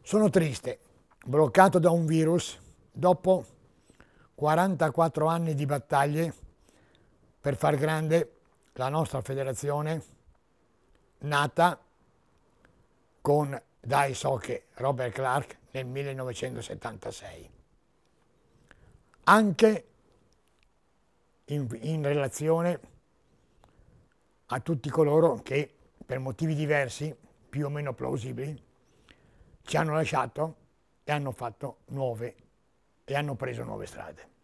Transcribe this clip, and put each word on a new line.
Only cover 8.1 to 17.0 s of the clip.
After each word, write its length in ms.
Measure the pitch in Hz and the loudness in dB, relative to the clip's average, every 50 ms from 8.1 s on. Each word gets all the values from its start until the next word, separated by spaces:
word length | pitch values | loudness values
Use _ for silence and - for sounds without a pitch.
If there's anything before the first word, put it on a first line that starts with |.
| 156 170 - - _ _ _ _ _ _ _ _ _ | 2 2 2 0 _ _ _ _ _ _ _ _ _
la 160 | - 127 131 | -6 -4 -2
nostra 300 | 143 160 156 - - 135 117 | 0 -2 -2 -2 -4 -6 -6
federazione, 840 | - 135 135 135 131 131 - - 143 143 147 151 156 160 165 - - - _ _ - _ _ _ _ _ _ _ _ _ _ _ _ _ _ _ _ _ _ | -4 -6 -4 -4 -4 -6 -6 -4 -4 -4 -2 -2 -4 -4 -6 -6 -12 -20 _ _ -20 _ _ _ _ _ _ _ _ _ _ _ _ _ _ _ _ _ _
nata 680 | - 143 151 143 143 147 - - 165 180 180 - _ _ _ _ _ _ _ _ _ _ _ _ _ _ _ _ _ _ _ _ _ _ _ _ _ _ _ _ | -6 -2 0 0 0 0 2 4 4 4 4 0 _ _ _ _ _ _ _ _ _ _ _ _ _ _ _ _ _ _ _ _ _ _ _ _ _ _ _ _
con 400 | _ - 147 147 151 139 139 120 _ _ _ _ | _ 2 2 2 2 -2 -6 -10 _ _ _ _
Dai 340 | - 117 131 139 143 139 131 | -6 0 2 2 2 2 -2
Soke 520 | - - 143 135 120 - - 123 - _ _ _ | -4 -2 -2 -2 -2 -4 -6 -8 -8 _ _ _
Robert 400 | - 123 135 143 123 131 123 104 | -4 -2 -2 -2 -2 -4 -6 -4
Clark 440 | - 135 131 123 143 135 - - _ _ _ _ | -4 -2 0 0 -2 -2 -6 -14 _ _ _ _
nel 140 | 135 131 | -10 -10
millenovecentosettantasei. 1700 | 123 127 139 143 139 135 135 127 127 120 - - 131 127 117 113 - 110 101 - 113 110 101 | -8 -8 -8 -8 -8 -8 -8 -8 -8 -8 -8 -8 -8 -8 -10 -10 -12 -12 -10 -10 -12 -12 -10